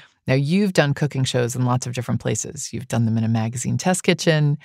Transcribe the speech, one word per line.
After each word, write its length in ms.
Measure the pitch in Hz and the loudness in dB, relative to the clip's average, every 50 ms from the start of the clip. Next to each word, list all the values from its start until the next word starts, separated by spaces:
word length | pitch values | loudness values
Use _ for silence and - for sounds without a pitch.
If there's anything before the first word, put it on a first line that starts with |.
| - _ _ _ _ | -10 _ _ _ _
Now, 80 | - 131 | 0 0
you've 400 | 139 143 147 175 196 214 190 185 | 2 2 2 2 2 2 2 2
done 200 | 180 147 143 135 | 2 2 2 2
cooking 300 | - 156 139 - 131 131 | 0 0 -2 0 -2 -2
shows 300 | - - 123 123 120 123 | 0 0 0 0 0 0
in 100 | 127 127 | -2 0
lots 200 | 123 123 127 - | 0 0 0 -2
of 80 | 127 120 | -4 -6
different 260 | 127 120 - 120 117 | -6 -4 -2 -4 -2
places. 500 | - 127 117 - - - - 147 - - - | -2 -2 -2 -2 -4 -8 -10 -10 -10 -8 -10
You've 140 | 117 127 | -10 -8
done 180 | - 123 117 117 | -4 0 0 2
them 120 | 110 113 113 | 2 2 2
in 40 | 113 | 2
a 40 | 113 | 2
magazine 480 | 113 113 110 113 123 123 - 123 120 | 0 0 0 -2 -4 -4 -4 -2 -4
test 240 | 123 - 185 185 - - | 0 0 0 0 2 2
kitchen. 540 | 190 175 - - 170 156 151 151 143 147 - | 0 0 2 2 2 2 4 4 2 0 -2